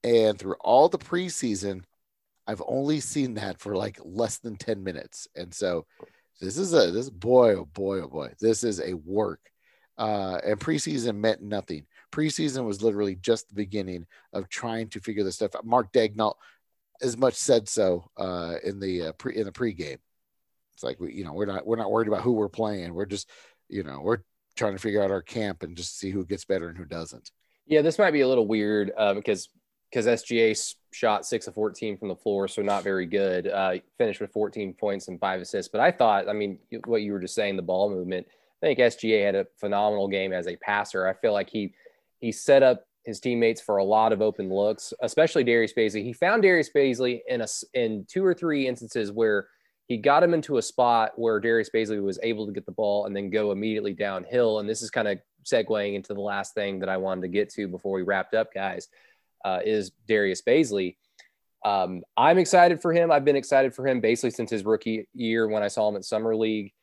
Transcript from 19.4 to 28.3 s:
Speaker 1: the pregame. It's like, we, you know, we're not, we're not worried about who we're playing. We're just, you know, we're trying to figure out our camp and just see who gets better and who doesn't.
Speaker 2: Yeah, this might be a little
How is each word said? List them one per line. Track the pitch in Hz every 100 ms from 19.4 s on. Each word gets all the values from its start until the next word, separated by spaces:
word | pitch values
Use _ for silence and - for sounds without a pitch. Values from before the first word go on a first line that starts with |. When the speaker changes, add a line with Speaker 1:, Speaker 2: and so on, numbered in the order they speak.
| 101
Speaker 1:
the |
pregame. | - 120 87 76 67 _ _ _ _ _ _ _
It's | _
like, | 65 65
we, | 85
you | 65 87
know, |
we're | 80 101
not, | 95 71
we're | 113
not | 101
worried | 110 107
about | 101
who | 123
we're | 113 104
playing. | - 110 101 85
We're | 85 101
just, | 101 - - - _ _
you | 104
know, | 78 69
we're | 85 117 _ _ _ -
trying | 110
to | 95
figure | 110 104
out | 98
our | 95
camp | - 117 104 87
and | 80 85
just | 87 -
see | 98
who | 98 85
gets | 95 -
better | 95 85
and | 82
who | 78
doesn't. | 82 80 58 - _ _ _ _
Speaker 2:
Yeah, | 151
this | 151 160
might | 196
be | 151
a |
little | 127